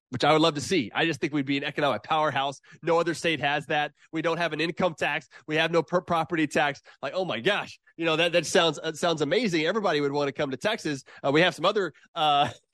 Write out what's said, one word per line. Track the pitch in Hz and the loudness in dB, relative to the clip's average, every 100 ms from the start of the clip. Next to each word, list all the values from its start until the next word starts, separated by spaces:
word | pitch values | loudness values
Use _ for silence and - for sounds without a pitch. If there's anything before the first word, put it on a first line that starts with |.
| _ | _
which | 117 | 0
I | 147 | 4
would | 156 | 4
love | 165 147 | 4 0
to | |
see. | 123 190 101 | -2 -2 -2
I | - 165 | -2 -2
just | 156 | -2
think | 165 | -4
we'd | 147 135 | -2 -2
be | 139 | -2
an | |
economic | 143 156 143 110 | -4 -2 0 -2
powerhouse. | - 156 151 135 139 131 _ - | -2 0 0 0 -4 -6 _ -8
No | 156 165 | 0 2
other | 170 | 2
state | 160 170 156 | -2 -2 0
has | 147 147 143 | 0 -2 -2
that. | 151 147 - _ | -2 -2 -6 _
We | 160 | -4
don't | 165 165 | -2 0
have | 170 | -2
an | 151 | -2
income | 165 170 185 156 | -4 0 -2 -2
tax. | 165 151 - - - | -4 -4 -8 -16 -4
We | 156 | 0
have | 165 | 2
no | 170 | 2
per-, | 156 180 | 2 0
property | 180 170 165 165 151 | 0 -2 0 0 0
tax. | 175 147 139 - - | 2 0 -2 -12 -12
Like, | 135 170 | -8 -4
oh | |
my | 180 113 | -4 -2
gosh, | 165 196 - - _ - | -2 -2 -4 -14 _ -6
you | 165 | -2
know, | 156 | 0
that, | 175 | 2
that | 170 170 | 2 2
sounds, | 190 165 147 | 4 2 0
uh, | 160 | -6
sounds | 160 175 160 | -2 -2 0
amazing. | 143 196 233 165 156 | 0 0 0 0 0
Everybody | 220 196 151 | 0 0 0
would | 143 | 0
wanna | 143 143 | 0 -2
come | 135 143 | -2 -4
to | 131 | -4
Texas. | 208 220 160 135 - - | -4 -4 -4 -6 -10 -6
Uh, | 139 | 0
we | 147 | 4
have | 180 156 | 4 2
some | 170 | 0
other, | 214 175 - - 170 | 0 -2 -6 -14 -2
uh, | 156 143 143 - _ | 2 4 2 -2 _